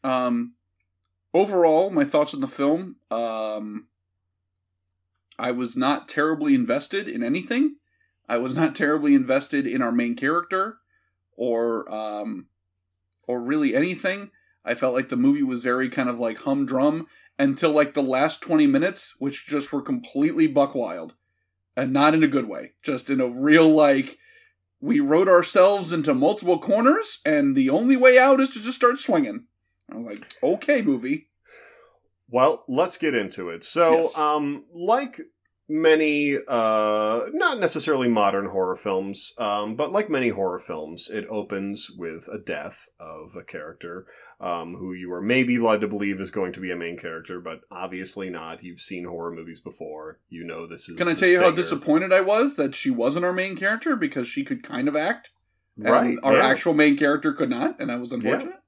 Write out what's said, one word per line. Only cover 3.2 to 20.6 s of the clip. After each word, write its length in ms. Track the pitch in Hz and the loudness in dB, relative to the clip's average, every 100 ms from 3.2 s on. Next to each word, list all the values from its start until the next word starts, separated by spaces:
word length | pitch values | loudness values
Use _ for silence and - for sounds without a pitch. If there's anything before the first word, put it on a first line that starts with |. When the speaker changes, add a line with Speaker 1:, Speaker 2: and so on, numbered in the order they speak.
| 117 113 110 107 107 107 - _ _ _ _ _ _ _ _ _ _ _ _ _ _ - | -4 -4 -6 -6 -8 -12 -16 _ _ _ _ _ _ _ _ _ _ _ _ _ _ -8
Speaker 1:
I 120 | 120 | -4
was 260 | 123 123 123 | -4 -4 -2
not 320 | 127 143 - | 0 -2 -4
terribly 460 | - 151 156 147 | -2 0 0 2
invested 540 | 135 117 135 - 196 - | 2 2 -2 -2 -6 -6
in 140 | - | -6
anything. 540 | 117 156 - 240 302 - _ _ _ _ _ | -2 -4 -2 0 0 -2 _ _ _ _ _
I 80 | 117 | -4
was 160 | 127 | -2
not 220 | 135 160 - | 0 0 0
terribly 380 | 147 151 147 | 0 2 6
invested 520 | 139 127 131 139 143 131 | 4 4 0 0 -2 -2
in 160 | 131 | -2
our 100 | 120 | 0
main 220 | 120 120 | 0 0
character 640 | 120 135 165 170 190 202 214 _ _ _ _ _ - | -2 0 -2 -2 -4 -4 -6 _ _ _ _ _ -6
or, 560 | 123 117 117 113 - | -2 0 0 -2 -6
um, 540 | 107 110 104 107 92 85 _ _ _ _ _ _ _ - | -8 -8 -8 -8 -10 -14 _ _ _ _ _ _ _ -8
or 140 | 123 | -6
really 340 | 120 151 143 | -2 -2 0
anything. 560 | 120 170 180 190 196 202 _ _ _ | 2 0 -2 -4 -6 -10 _ _ _
I 100 | - | -8
felt 200 | 120 131 | -2 0
like 140 | 127 131 | -2 -2
the 80 | 135 | 2
movie 260 | 131 147 | 2 2
was 220 | 135 127 | 0 -2
very 240 | 123 123 131 | -2 0 -2
kind 200 | 131 123 | -2 -4
of, 120 | 120 | -2
like, 180 | 117 110 | -4 -4
humdrum 680 | - 139 139 131 143 160 160 _ _ _ | -4 -2 -2 2 2 0 -8 _ _ _
until, 340 | 139 135 165 | 0 2 2
like, 220 | 151 143 | 4 2
the 80 | - | 0
last 380 | 135 131 156 - | 0 2 0 -2
twenty 260 | - 156 143 | 0 4 4
minutes, 480 | 139 175 190 - - | 4 0 -4 -16 -8
which 280 | 139 139 - | -8 -8 -6
just 260 | 147 139 | -6 -4
were 100 | 143 | -6
completely 640 | - 127 120 139 151 156 156 | -4 -6 -4 0 0 2 2
buck 280 | 139 | 4